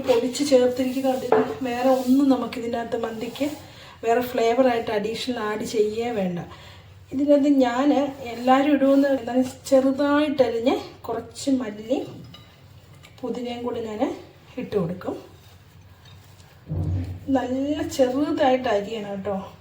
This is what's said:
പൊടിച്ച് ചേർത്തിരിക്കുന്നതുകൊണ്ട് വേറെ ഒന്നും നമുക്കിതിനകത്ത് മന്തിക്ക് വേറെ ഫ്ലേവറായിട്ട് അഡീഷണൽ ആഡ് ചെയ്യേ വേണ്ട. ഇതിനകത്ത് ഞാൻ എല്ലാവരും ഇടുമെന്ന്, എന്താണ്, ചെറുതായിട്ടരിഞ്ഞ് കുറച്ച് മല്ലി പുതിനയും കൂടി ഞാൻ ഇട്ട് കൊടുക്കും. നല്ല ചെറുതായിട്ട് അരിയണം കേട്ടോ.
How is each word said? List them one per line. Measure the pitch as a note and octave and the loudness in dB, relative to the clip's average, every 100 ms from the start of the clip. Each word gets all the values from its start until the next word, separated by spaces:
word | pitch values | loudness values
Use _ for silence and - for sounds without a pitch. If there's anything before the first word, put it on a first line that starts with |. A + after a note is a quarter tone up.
| C4 | 4
പൊടിച്ച് | A#3 B3+ - C#4+ | 2 2 -2 4
ചേർത്തിരിക്കുന്നതുകൊണ്ട് | B3+ B3 C4 B3+ C4 C4 B3+ A#3+ - B3+ - B3+ | 6 6 2 -2 0 0 -2 2 2 2 -4 -6
വേറെ | A#3+ C4 C4 | 0 2 4
ഒന്നും | B3+ C#4 C4+ | 4 4 4
നമുക്കിതിനകത്ത് | B3 A3+ - A#3 G3+ - A#3+ | 2 0 -6 -6 -4 -4 -4
മന്തിക്ക് | A3+ A3 A#3 - D4 - - - - - | -4 -6 -8 -4 -4 -6 -14 -20 -20 -6
വേറെ | A3+ A#3+ B3 | 0 0 0
ഫ്ലേവറായിട്ട് | A#3+ A3+ B3 B3+ A#3 A3+ G#3 | 0 2 4 2 2 -2 -4
അഡീഷണൽ | G#3+ A3+ C4 A#3+ G#3+ | -4 -4 -6 -4 -4
ആഡ് | G#3 A#3+ | -6 -2
ചെയ്യേ | A3+ G#3+ A3 A#3+ G#3+ | 0 0 -2 -4 -2
വേണ്ട. | F3+ F3 - - - - - - - | -4 -4 -10 -16 -20 -20 -20 -20 -10
ഇതിനകത്ത് | C4+ C#4+ C#4+ D4 C#4 A#3+ | -2 4 4 6 4 4
ഞാൻ | A#3+ D4 C#4 C#4+ - A#3+ | 2 2 2 0 -4 -12
എല്ലാവരും | A#3 B3 C4+ D4+ C4+ | -4 2 4 4 4
ഇടുമെന്ന്, | C4+ C#4 C#4 C4+ | 4 4 4 0
എന്താണ്, | A#3+ B3+ B3+ - - | 0 0 0 -4 2
ചെറുതായിട്ടരിഞ്ഞ് | C4+ C4 C4+ C#4+ D4 D4+ C4+ A#3+ A3+ B3 G4 - - - | 4 4 2 2 2 2 2 2 0 0 0 -4 -12 -8
കുറച്ച് | A3+ - - C#4 B3+ | -8 -10 -8 -2 -2
മല്ലി | A3+ G#3 A3 C#4 - - - - - - - - - - - - | -2 -10 -4 -4 -4 -12 -18 -20 -20 -20 -20 -20 -20 -20 -20 -10
പുതിനയും | A#3+ B3 A#3+ A#3+ A#3+ | -8 -6 -8 -8 -6
കൂടി | A3+ A3 | -6 -8
ഞാൻ | G#3+ C#4+ - - - - B3+ | -4 -4 -4 -14 -20 -16 -12
ഇട്ട് | - G#3 | -4 -2
കൊടുക്കും. | E3+ F3+ A#3+ F4+ - - - - - - - - - - - - - - - - - - - - D4 C4 | -2 -6 -8 -10 -14 -20 -20 -20 -20 -20 -20 -20 -20 -20 -20 -20 -20 -20 -10 -6 -4 -4 -6 -8 -2 -2
നല്ല | B3 C4 C#4+ D#4 - - | -2 -4 -4 -4 -4 0
ചെറുതായിട്ട് | B3 C4 D#4+ D#4 C4+ B3+ B3 G3+ | 0 0 -2 2 2 2 0 -2
അരിയണം | G3 A3 G3+ G3 | -2 -8 -8 -8
കേട്ടോ. | G3+ G3 - - | -6 -6 -8 -16